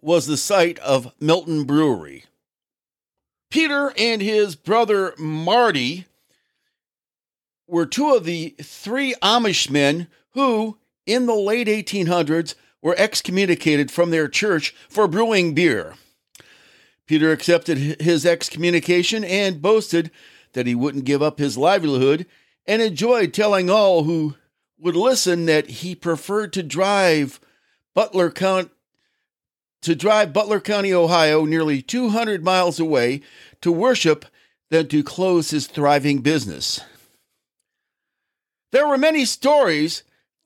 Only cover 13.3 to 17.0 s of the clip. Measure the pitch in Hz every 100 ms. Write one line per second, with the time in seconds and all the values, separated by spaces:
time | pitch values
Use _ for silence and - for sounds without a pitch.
13.3 | 185 196 165 160 147 143 - 170 160 143
14.3 | - 208 165 - - - - 202 175 226
15.3 | 208 170 147 175 107 78 - _ _ _
16.3 | - - _ _ _ _ _